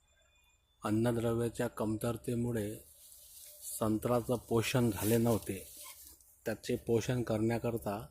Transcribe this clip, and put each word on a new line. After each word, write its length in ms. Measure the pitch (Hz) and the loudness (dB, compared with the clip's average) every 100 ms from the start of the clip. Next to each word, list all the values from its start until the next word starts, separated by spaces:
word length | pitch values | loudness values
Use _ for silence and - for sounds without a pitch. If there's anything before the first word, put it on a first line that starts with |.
| _ _ _ _ _ _ _ _ | _ _ _ _ _ _ _ _
अन्नद्रव्याच्या 840 | 107 107 120 117 117 117 117 - 120 | 0 2 2 2 2 2 0 -2 -4
कमतरतेमुळे 1080 | - 107 110 120 113 - 120 120 113 104 113 - - - - - - - - - - | -2 -2 0 -2 -4 -2 -2 0 -2 -4 -6 -16 -20 -20 -20 -20 -20 -20 -16 -10 -2
संत्र्याचं 580 | 110 107 120 120 113 120 | 0 2 2 0 2 -2
पोषण 540 | - 117 - 127 120 | 2 0 2 2 2
झाले 260 | 98 104 117 | 2 2 4
नव्हते, 420 | 117 104 - 95 - - - - - - - - - | 4 2 0 -8 -10 -18 -18 -18 -20 -20 -20 -10 -6
त्याचे 300 | 107 - 120 | -4 -2 -2
पोषण 460 | - 113 - 123 | 2 2 2 0
करण्याकरता 840 | 113 110 113 117 120 113 107 101 147 | 0 2 2 0 -2 -4 -4 -6 -8